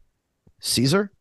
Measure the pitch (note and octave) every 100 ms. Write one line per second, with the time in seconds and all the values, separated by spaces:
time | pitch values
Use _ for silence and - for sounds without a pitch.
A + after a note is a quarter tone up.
0 | _ _ _ _ _ _ - - C3 F#3+
1 | G3+ _